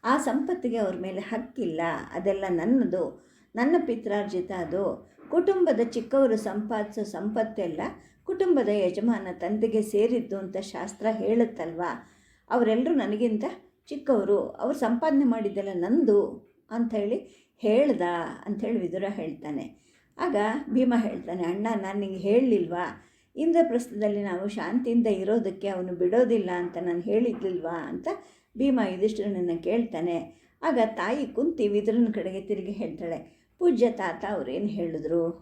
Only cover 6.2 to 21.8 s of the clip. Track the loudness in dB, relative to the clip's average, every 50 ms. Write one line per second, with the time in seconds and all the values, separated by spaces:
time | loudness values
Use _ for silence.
6.2 | 4 4 4 0 -2 -4 -4 -4 -4 -2 -2 -4 -4 -4 -4 -6 -6 -6 -6 -6
7.2 | -6 -2 0 -2 -2 -2 -2 -4 -4 -4 -4 -4 -6 -6 -8 -12 -20 _ _ _
8.2 | _ -6 -2 0 2 4 4 4 4 2 2 2 2 0 0 2 2 2 2 2
9.2 | -2 -8 -8 -6 -4 -2 0 0 0 2 2 0 0 2 2 2 4 4 2 0
10.2 | -2 -4 -6 -6 -6 -6 -6 -8 -8 -6 -8 -8 -8 -8 -10 -4 -2 -2 -2 0
11.2 | 0 2 4 4 4 2 0 -8 -8 -6 -4 -4 -4 -4 -4 -6 -12 _ _ _
12.2 | _ _ _ _ _ _ 2 4 4 4 4 2 2 2 2 2 2 0 0 0
13.2 | 0 0 0 0 -2 -4 -8 -10 -20 _ _ _ _ -12 -12 -8 2 2 2 2
14.2 | 4 4 2 2 2 -2 -6 -4 -2 -2 0 0 0 0 2 2 2 4 4 4
15.2 | 4 4 2 2 0 -2 -2 -2 -4 -2 -2 -2 0 2 4 4 6 6 6 4
16.2 | 4 2 -6 -12 -18 _ _ _ _ _ -2 -2 -2 0 0 -2 -2 -2 -2 -4
17.2 | -6 -10 -20 _ _ _ _ _ 2 4 4 6 6 4 2 2 0 0 0 -2
18.2 | -4 -6 -8 -10 -6 -6 -4 -4 -2 -2 -2 -2 -2 -2 -4 -4 -4 -4 -4 -6
19.2 | -6 -8 -8 -10 -10 -8 -8 -8 -8 -10 -14 _ _ _ _ _ _ _ _ -4
20.2 | -2 0 0 2 0 0 0 -2 -4 0 2 2 4 4 4 2 2 0 -4 -6
21.2 | -8 -8 -4 -4 -2 -2 -2 -2 -2 -2 -2 -2